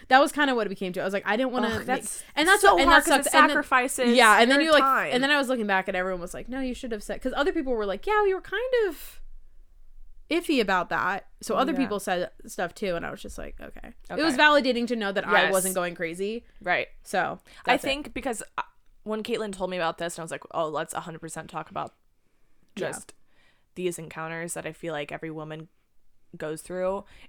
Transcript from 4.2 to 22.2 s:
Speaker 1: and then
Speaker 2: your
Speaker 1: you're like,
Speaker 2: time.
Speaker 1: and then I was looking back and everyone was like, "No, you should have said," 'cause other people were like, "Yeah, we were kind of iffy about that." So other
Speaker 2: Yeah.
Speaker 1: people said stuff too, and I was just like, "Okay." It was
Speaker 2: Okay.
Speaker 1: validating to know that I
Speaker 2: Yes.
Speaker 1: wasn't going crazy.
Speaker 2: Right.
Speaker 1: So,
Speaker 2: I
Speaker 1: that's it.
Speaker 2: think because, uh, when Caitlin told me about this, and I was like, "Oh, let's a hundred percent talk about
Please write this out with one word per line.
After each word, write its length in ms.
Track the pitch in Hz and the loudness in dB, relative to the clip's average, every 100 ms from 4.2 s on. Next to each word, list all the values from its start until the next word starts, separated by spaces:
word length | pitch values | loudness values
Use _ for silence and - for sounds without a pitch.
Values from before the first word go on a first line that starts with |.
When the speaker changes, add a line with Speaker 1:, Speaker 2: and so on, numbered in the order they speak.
| 226 208 | 8 8
Speaker 1:
and 80 | 233 | 6
then 100 | 285 | 6
Speaker 2:
your 60 | 320 | 6
Speaker 1:
you're 80 | |
like, 100 | 302 | 6
Speaker 2:
time. 260 | 269 254 165 | 6 2 2
Speaker 1:
and 80 | 247 | 0
then 60 | 277 | 2
I 60 | 294 | 2
was 120 | 247 | 2
looking 180 | 247 208 | -2 0
back 200 | 190 190 | 0 0
and 80 | 180 | -2
everyone 240 | 185 185 | -2 -4
was 120 | 175 | -8
like, 140 | - - | -10 -10
"No, 100 | 254 | -6
you 120 | 262 | -6
should 180 | 240 254 | -6 -8
have 100 | 214 | -8
said," 180 | - 202 | -8 -6
'cause 120 | 262 247 | -4 0
other 160 | 302 | 0
people 220 | 359 262 | 0 -2
were 120 | 226 208 | -2 -2
like, 220 | - 403 | -4 0
"Yeah, 160 | 427 | 2
we 100 | 403 | 2
were 80 | 370 | 0
kind 300 | - 392 523 494 403 | -4 -6 0 0 0
of 340 | 294 - - - - - - - - - - - - - | -2 -12 -14 -14 -14 -18 -20 -20 -20 -20 -18 -16 -16 -4
iffy 320 | 330 349 277 | -2 0 0
about 280 | 196 185 170 | 2 0 0
that." 380 | 165 180 196 - - | -2 -2 -4 -10 -12
So 140 | - 202 | -4 0
other 180 | 269 | 0
Speaker 2:
Yeah. 60 | 277 | 0
Speaker 1:
people 200 | 247 202 | -2 -4
said 320 | - 180 175 - 226 | -2 -4 -4 -10 -12
stuff 260 | - 175 | -8 -8
too, 220 | - 196 170 | -6 -6 -4
and 100 | 165 | -6
I 60 | |
was 100 | - | -10
just 160 | 202 - | -12 -12
like, 220 | 73 - | -12 -14
"Okay." 340 | 73 - - - - | -14 -16 -18 -18 -10
It 60 | 196 | -2
was 100 | 320 254 | 0 2
Speaker 2:
Okay. 80 | |
Speaker 1:
validating 440 | 302 294 254 240 240 | 4 4 2 0 -2
to 80 | 233 | -4
know 160 | 202 | -2
that 160 | 196 165 | -2 2
I 160 | 202 | 2
Speaker 2:
Yes. 80 | 165 | 4
Speaker 1:
wasn't 240 | 190 190 185 | 2 0 -2
going 180 | 175 175 | -4 -6
crazy. 500 | 165 175 202 233 - - | -8 -6 -6 -8 -12 -10
Speaker 2:
Right. 260 | 196 160 - - | -2 -2 -2 -12
Speaker 1:
So, 360 | - 190 160 185 - - - | -6 -2 -2 -6 -14 -4 0
Speaker 2:
I 80 | |
Speaker 1:
that's 100 | 262 | 0
it. 40 | - | 0
Speaker 2:
think 260 | 277 - | -4 -8
because, 280 | - 254 220 - - | -8 -6 -6 -8 -10
uh, 40 | - _ - - | -10 _ -20 -14
when 180 | 208 214 | -8 -6
Caitlin 280 | 214 214 214 | -4 -4 -6
told 180 | 185 185 | -6 -6
me 80 | 180 | -2
about 200 | 165 170 | -4 -2
this, 180 | 170 170 | -6 -6
and 40 | |
I 20 | |
was 80 | 165 | -10
like, 120 | 139 - | -10 -6
"Oh, 160 | 160 156 | -4 -4
let's 240 | 147 165 | -4 -6
a 80 | - | -8
hundred 180 | 170 160 | -10 -12
percent 300 | 160 160 160 | -12 -14 -12
talk 200 | 160 160 | -12 -10
about 240 | 165 131 - _ _ | -10 -10 -12 _ _